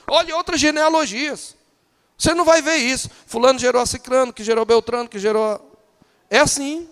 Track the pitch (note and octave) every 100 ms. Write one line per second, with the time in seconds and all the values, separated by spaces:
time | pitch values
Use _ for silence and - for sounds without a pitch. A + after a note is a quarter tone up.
0 | - D4 E4+ D#4+ F#4 E4+ D4 D4+ D#4 D#4+
1 | C#4+ G#3 D4 C4 - - _ _ _ _
2 | _ - D#4 E4+ D#4+ D#4+ D4 D#4+ A#3+ C4
3 | - - - A3+ B3 C4 B3 B3 A#3+ B3+
4 | - B3+ B3+ A3+ G#3+ A3+ A3 A#3 A3+ A#3+
5 | A#3+ G#3 G3+ G#3+ G#3+ G3+ - _ _ _
6 | _ _ - A3 D4 - C#4 D#4 E4